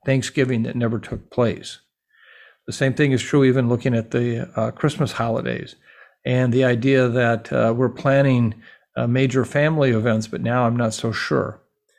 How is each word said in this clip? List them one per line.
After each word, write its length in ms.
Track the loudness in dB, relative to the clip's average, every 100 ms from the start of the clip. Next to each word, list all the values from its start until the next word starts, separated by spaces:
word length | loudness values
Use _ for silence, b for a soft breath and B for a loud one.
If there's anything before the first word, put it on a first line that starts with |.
| -2
Thanksgiving 580 | -2 -2 -2 0 0
that 120 | -2 -2
never 240 | -2 -4
took 320 | -8 -12 -6
place. 480 | -2 -2 -2 -10 -18 _ _ _ b b b b b -14
The 80 |
same 200 | -2 -2
thing 200 | 2 2
is 80 | 0
true 240 | 2 4 4
even 240 | 4 2
looking 260 | 0 0 0
at 160 | 0
the, 400 | -2 -2 -4 -6 -4
uh, 120 | -4
Christmas 420 | -2 -2 0 -4
holidays 640 | -2 -4 -2 -4 -6 -10 -18 b b b b -2
and 260 | 0 2
the 140 | 2 2
idea 420 | 2 2 2 2
that, 460 | 2 0 0 -2
uh, 200 | 0 0
we're 140 | 2 -2
planning, 680 | 0 0 2 4 2 0 -2 B B B -4
uh, 100 | -2
major 380 | 0 2 0 0
family 460 | 0 0 2 2
events, 360 | 2 2 0 -2
but 140 | -6
now 240 | -2 0 0
I'm 100 | 0
not 180 | -2
so 200 | -2 -4
sure. 480 | -4 -2 -2 -2 -8 _ _ b